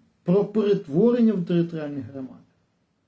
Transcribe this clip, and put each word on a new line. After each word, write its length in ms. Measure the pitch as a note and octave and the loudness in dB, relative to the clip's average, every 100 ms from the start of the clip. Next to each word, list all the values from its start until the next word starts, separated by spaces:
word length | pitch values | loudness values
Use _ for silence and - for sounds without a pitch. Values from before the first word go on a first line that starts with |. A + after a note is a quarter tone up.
| _ _ | _ _
про 220 | - G3 | 0 2
перетворення 880 | G3+ A3 G#3 F#3+ - D3 A#3 A#3+ A3+ | 2 0 0 0 0 2 4 4 2
в 120 | F#3+ | 2
територіальні 560 | E3+ F3 E3+ D#3+ D3 C#3+ | 0 0 0 -4 -8 -10
громади, 440 | A2 C#3 B2+ A#2 _ _ _ _ _ _ | -10 -12 -14 -16 _ _ _ _ _ _